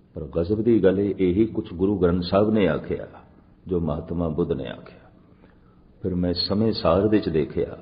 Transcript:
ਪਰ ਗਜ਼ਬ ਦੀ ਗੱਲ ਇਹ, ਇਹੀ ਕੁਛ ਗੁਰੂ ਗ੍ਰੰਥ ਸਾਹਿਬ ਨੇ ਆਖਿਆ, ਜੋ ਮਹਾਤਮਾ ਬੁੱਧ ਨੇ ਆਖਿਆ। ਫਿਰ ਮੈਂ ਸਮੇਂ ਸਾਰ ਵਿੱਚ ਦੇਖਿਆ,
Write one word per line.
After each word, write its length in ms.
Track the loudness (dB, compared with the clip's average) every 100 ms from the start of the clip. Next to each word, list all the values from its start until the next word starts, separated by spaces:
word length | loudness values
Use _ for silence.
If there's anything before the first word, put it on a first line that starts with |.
| _
ਪਰ 100 | -14
ਗਜ਼ਬ 380 | -6 -2 0 0
ਦੀ 220 | 2 4
ਗੱਲ 160 | 4 4
ਇਹ, 160 | 0 0
ਇਹੀ 260 | 2 2 0
ਕੁਛ 280 | -2 -8
ਗੁਰੂ 260 | -2 0 2
ਗ੍ਰੰਥ 240 | 2 2
ਸਾਹਿਬ 260 | 2 2 2
ਨੇ 180 | 2 2
ਆਖਿਆ, 400 | 0 -4 -8 -10 -18 -20 -20 _ _ -6
ਜੋ 120 | -4
ਮਹਾਤਮਾ 480 | -2 -4 -6 -4 -2
ਬੁੱਧ 240 | -2 -2
ਨੇ 160 | -4 -8
ਆਖਿਆ। 320 | -12 -18 -20 -20 -20 _ _ -20 _ _ _ -20 -10
ਫਿਰ 120 | -6 -2
ਮੈਂ 180 | -2
ਸਮੇਂ 400 | -2 -2 0 0
ਸਾਰ 340 | 0 2 4 4
ਵਿੱਚ 220 | 2 2
ਦੇਖਿਆ, 480 | -2 -2 -2 -6 -8